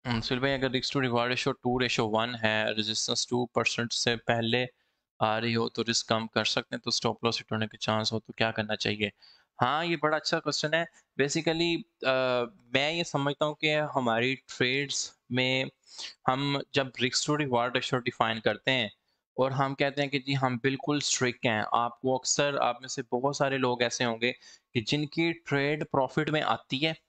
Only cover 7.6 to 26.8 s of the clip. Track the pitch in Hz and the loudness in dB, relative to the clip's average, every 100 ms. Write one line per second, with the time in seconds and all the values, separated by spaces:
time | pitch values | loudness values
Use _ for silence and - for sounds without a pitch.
7.6 | 110 - - 110 107 110 - - 113 113 | -4 -4 -2 0 0 -4 -6 -2 -2 0
8.6 | 107 107 - 104 104 _ - _ _ - | -4 -2 -2 0 -2 _ -20 _ _ 0
9.6 | 123 151 170 165 151 156 - 165 151 - | 2 2 0 0 0 0 0 -2 -2 -4
10.6 | 151 160 170 - _ - 139 165 156 165 | 0 0 -2 -10 _ -2 0 0 0 2
11.6 | 170 165 - _ 131 131 127 123 120 - | 2 0 -4 _ 0 2 2 2 0 -8
12.6 | 120 127 147 165 165 147 139 147 151 151 | _ 0 0 -2 -2 0 -2 0 -2 0
13.6 | 156 151 151 139 120 113 123 131 - - | 0 2 0 0 2 2 2 -2 -8 -2
14.6 | 123 135 143 - - _ _ 123 127 131 | 0 0 -2 -6 -6 _ _ 0 2 0
15.6 | 131 _ _ - - - - 131 143 139 | -2 _ _ -16 -16 -4 -2 0 0 -2
16.6 | - 143 135 - 127 - - 151 143 120 | 0 0 0 -2 -2 0 0 0 2 2
17.6 | 123 127 - 131 123 - 113 113 113 104 | 2 -2 0 -2 -2 0 0 2 -2 0
18.6 | - 131 107 _ _ _ _ - 131 131 | 0 0 0 _ _ _ _ -2 0 2
19.6 | 135 139 143 135 139 139 131 135 131 123 | -2 0 -2 0 -2 -2 -2 0 0 0
20.6 | 135 131 - 147 - - 127 120 127 110 | -2 -2 -2 -2 0 0 0 2 0 2
21.6 | 104 117 120 - 131 127 - - 143 139 | 2 2 0 -2 -2 0 0 0 0 2
22.6 | 120 120 131 - 127 123 135 143 139 135 | 0 -2 -8 -8 -4 0 0 0 0 2
23.6 | 127 123 120 - 123 113 120 - - - | 0 2 0 0 -2 0 -2 -2 -18 -20
24.6 | _ 123 107 147 151 - 170 165 - 139 | _ -4 0 -2 0 0 -2 -2 -2 0
25.6 | 139 151 156 143 131 - 156 151 - 113 | 0 -2 -2 0 0 0 0 0 0 -2
26.6 | _ 131 | _ -2